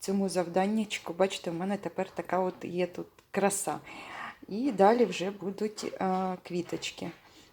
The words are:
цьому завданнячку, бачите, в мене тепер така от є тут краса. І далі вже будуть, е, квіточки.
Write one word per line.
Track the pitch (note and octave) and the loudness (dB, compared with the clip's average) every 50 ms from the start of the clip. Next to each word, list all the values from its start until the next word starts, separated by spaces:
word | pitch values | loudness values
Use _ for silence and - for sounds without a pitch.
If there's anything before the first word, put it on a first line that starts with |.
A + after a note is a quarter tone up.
цьому | - G3 G3 G3 G3 F#3 | -2 0 2 2 2 2
завданнячку, | E3 F#3 E3+ E3+ E3+ F#3 F#3+ G3+ G#3+ A3 G#3 G3+ - - - F3 | 2 0 0 2 2 2 2 4 2 0 0 -2 -4 -6 -6 -4
бачите, | E3 F3 F#3+ G3 - - - F3+ | 2 2 2 2 2 -2 -6 -4
в | E3+ | -4
мене | E3 F#3 G3 G3+ | -2 -2 -2 -2
тепер | G3 - E3 - - F#3 - | -2 -4 -4 -4 -4 -4 -4
така | - - E3 - F3 F#3 | -4 -8 -2 0 2 2
от | F#3 F3+ F3 - | 2 0 -2 -6
є | - - F3 F3+ F3+ | -8 -4 -2 0 -2
тут | F3+ - - E3+ - - - _ _ | -2 -2 -6 -10 -10 -14 -20 _ _
краса. | - G3+ G3 G3 G3 - - - D3+ D3 - - - - - - - - - - - - - - | 0 2 2 2 2 0 -2 -4 -4 -4 -8 -12 -14 -14 -14 -12 -12 -10 -10 -12 -12 -14 -12 -8
І | F#3 A3 C4 C#4+ | -4 -2 -2 0
далі | G#3 F3+ F#3+ G#3 A#3 B3 A#3 | 6 8 8 8 8 8 4
вже | F3+ F3+ - F3 G3 | 4 2 0 -4 -4
будуть, | G3 - E3+ G3+ G3 - G#3 G#3+ - - - - - - | -4 -4 -6 -6 -4 -2 -4 -4 -4 -6 -8 -6 -4 -2
е, | F#3+ F#3+ F#3 F#3 F#3+ F#3 F#3 F3+ | 0 0 0 0 0 -2 -4 -6
квіточки. | - - F3 F3 E3 - E3 E3 - - - - F#3 F3 - - - - - - - - | -8 -6 -4 -4 -4 -4 -6 -6 -6 -8 -8 -8 -10 -10 -10 -12 -18 -20 -20 -20 -20 -20